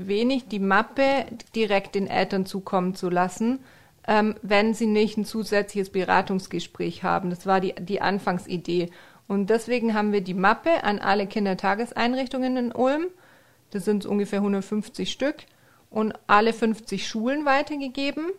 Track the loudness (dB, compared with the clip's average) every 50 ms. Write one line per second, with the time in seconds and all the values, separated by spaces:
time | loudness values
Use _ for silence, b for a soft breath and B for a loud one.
0 | -4 -2 0 2 2 2 0 0 -2 -4 -4 -2 0 2 4 2 2 2 0 2
1 | 2 4 4 2 0 -4 -8 -14 -16 -8 -2 -2 0 2 2 0 0 0 -2 -2
2 | -2 0 0 0 0 0 0 -2 -2 -2 -4 -8 -6 -2 0 0 0 0 -2 -2
3 | -4 -2 2 2 0 0 0 -2 0 0 0 -2 b b b b b b b b
4 | -2 0 2 2 4 2 0 -4 -2 2 4 4 4 4 2 2 2 2 4 4
5 | 4 2 2 -2 -4 -2 -4 -6 -4 0 0 0 0 0 -2 -4 -4 -2 -2 -2
6 | 0 2 2 2 2 2 -2 -2 -2 -4 -6 -8 -8 -8 -8 -6 -4 -4 -4 -4
7 | -2 0 0 0 0 -2 -6 -4 0 0 2 2 2 0 -4 -6 -6 -4 -4 0
8 | 0 0 0 0 -2 -2 -2 -2 -4 -6 -6 -6 -4 -2 0 0 0 -2 B B
9 | B B B B B _ -2 -2 2 2 2 0 2 0 -2 0 0 2 2 2
10 | 2 2 0 0 -2 -2 -2 2 4 4 2 2 2 0 0 2 2 0 -2 0
11 | 0 2 2 2 0 -2 -2 -2 0 0 0 0 0 0 0 0 -2 -6 -4 -2
12 | -2 0 0 -2 -4 -4 -4 -2 -2 0 0 0 -2 -2 0 0 2 2 2 0
13 | -2 -4 -6 b b b b b b b b b b b -8 -4 0 0 0 0
14 | 0 -2 -2 -2 0 0 0 0 0 2 0 0 -2 -2 -4 -4 -4 -6 -8 -6
15 | -6 -6 -4 -2 -2 -4 -4 -4 -12 b b b b b b b b b -4 -2
16 | -2 -2 -4 -6 2 4 6 6 6 4 2 2 0 0 0 -2 -4 -8 -6 -6
17 | -6 -6 -6 -4 -2 -2 -2 0 2 2 2 2 2 -2 -4 -6 -6 -6 -6 -4
18 | -4 -4 -4 -4 -6 -6 -6